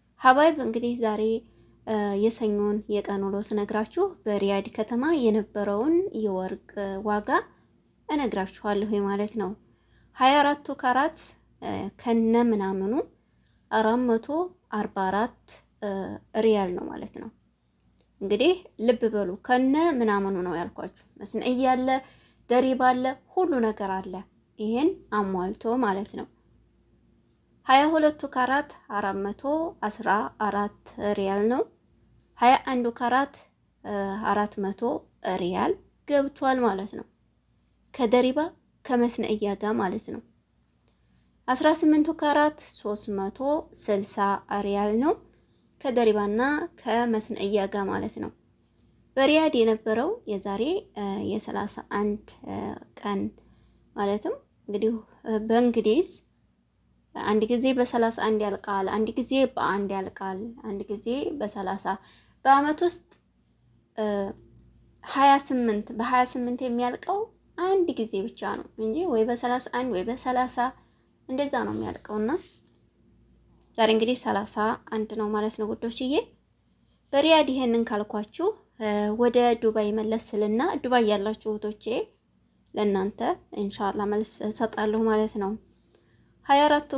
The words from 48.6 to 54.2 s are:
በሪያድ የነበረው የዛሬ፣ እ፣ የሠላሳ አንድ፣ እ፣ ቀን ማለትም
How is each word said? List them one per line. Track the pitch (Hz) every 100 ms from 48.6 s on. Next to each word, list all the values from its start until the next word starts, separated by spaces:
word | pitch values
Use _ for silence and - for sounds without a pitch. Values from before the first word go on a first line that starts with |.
| _ _ _ _ _ 262
በሪያድ | 269 311 311
የነበረው | 254 226 220 226 220 311 466 -
የዛሬ፣ | 196 202 196 269 392 -
እ፣ | 214 196 202 202
የሠላሳ | 208 - 202 208 - -
አንድ፣ | 202 208 208 - -
እ፣ | - 196 208 - - -
ቀን | 202 196 214 - - _ _ _ _ -
ማለትም | 202 208